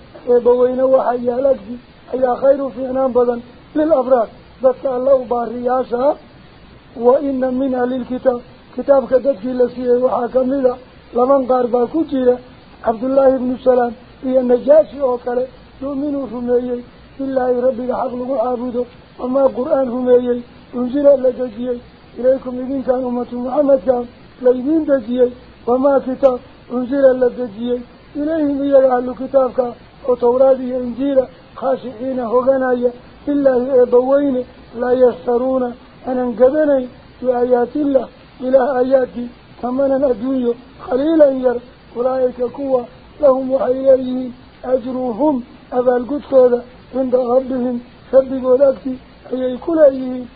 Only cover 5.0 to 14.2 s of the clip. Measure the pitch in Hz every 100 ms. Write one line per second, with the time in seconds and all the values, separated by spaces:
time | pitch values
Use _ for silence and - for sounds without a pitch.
5 | 262 269 233 240 233 240 240 254 247 240
6 | 277 370 - - - - - - - -
7 | 233 277 277 262 254 254 269 254 247 254
8 | 240 254 262 240 - - - - 247 277
9 | 233 262 277 208 247 254 247 247 254 247
10 | 254 247 240 247 254 277 254 254 - -
11 | - 233 247 277 247 254 247 247 233 311
12 | 302 269 254 247 - - - - 226 226
13 | 262 269 269 262 247 254 254 247 240 226
14 | - -